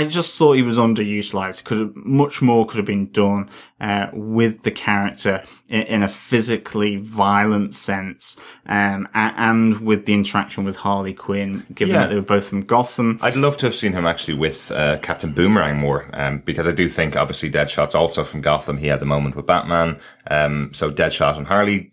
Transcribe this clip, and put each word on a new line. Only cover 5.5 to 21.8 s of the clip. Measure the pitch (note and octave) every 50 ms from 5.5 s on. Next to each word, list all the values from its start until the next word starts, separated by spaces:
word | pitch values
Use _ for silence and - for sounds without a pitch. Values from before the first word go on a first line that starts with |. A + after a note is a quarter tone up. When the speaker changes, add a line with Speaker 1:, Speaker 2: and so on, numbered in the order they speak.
| - - _ _
Speaker 1:
in, | - G#2+
in | - - A2 G#2
a | G2+ G2
physically | - - - - B2+ A#2 A2 A#2+ A2+ - - - - G#2+ G#2 G#2 G2+
violent | G2 G#2 A2 A2 G2+ G2 G2+ G2+ G2+ G#2 G#2+ G#2 G#2 G2 G2+ -
sense, | - - - G2 F#2+ F#2+ F#2+ - - - - - - - - - - _ -
um, | G#2 G2+ G2+ G2+ G2 G2 F#2+ - -
a-, | A2 G#2+ A2 -
and | - A#2 A2+ A2+ A2+ A2+ A2 G#2+ G#2+
with | A2+ A2 G#2+ G#2 -
the | A2 G#2
interaction | G2+ G2 - - G2+ G2 - - G#2 F#2+
with | G2 F#2+
Harley | - - G2+ G2+ G2 G2 F#2+ F#2
Quinn, | - - - G2 G2+ G2+ G2 G2 - - -
given | - - G#2 F#2 G2
Speaker 2:
Yeah. | D#3
Speaker 1:
that | - E2+
they | G#2
were | G2+
both | G2 - G#2 G2 G2+ -
from | G2+ G2
Gotham. | F#2+ - A#2+ B2 B2 - - - A#2 A2+ A2+ -
Speaker 2:
I'd | - A#2+ B2
love | C3+ C#3+ C#3+ C#3+ -
to | C3
have | A#2+ -
seen | - A2 G2+
him | F2+ F2+ E2+
actually | E2 E2 - - E2 D2+
with, | C#2+ D#2 D2 C2+ - - -
uh, | - - D2+ D2 D2+ -
Captain | - - D#2+ - - D#2
Boomerang | C#2+ D#2+ F2 G2+ G#2+ G2+ D#2+ D2 D2
more, | C#2+ C#2+ C#2+ C#2 C#2 - -
um, | - C2 C#2+ C#2+ C#2+ C#2 -
because | E2 D2+ E2 D#2+
I | E2+
do | D#2+ E2+ F2 D2
think | - E2 D#2+ D2+ -
obviously | C#2 D2 D2 D2+ - E2 D2
Deadshot's | D2 D2 D2 - - D#2+ D2 - -
also | D#2 E2 E2 - E2 C#2+
from | - - D2+
Gotham. | C#2 D2 D2+ D2 - D2+ C#2+ C#2+
He | D2+ D2
had | C#2+ C2+
the | C#2+
moment | C#2+ D2 C#2+ C#2+ C#2 C2
with | C#2+ C#2
Batman. | - F2 - - E2 E2+ E2+ E2 E2 D#2 - - - - _ _ -
Um, | D2+ D2+ D2 D2 D2 D2 C#2+ C#2+ -
so | - D#2+ D2+
Deadshot | C#2+ - D#2+ C#2+ - - D2+ D2 D2 D2
and | C#2+
Harley | D2+ G2 G#2 G#2 G#2 G2+ F#2+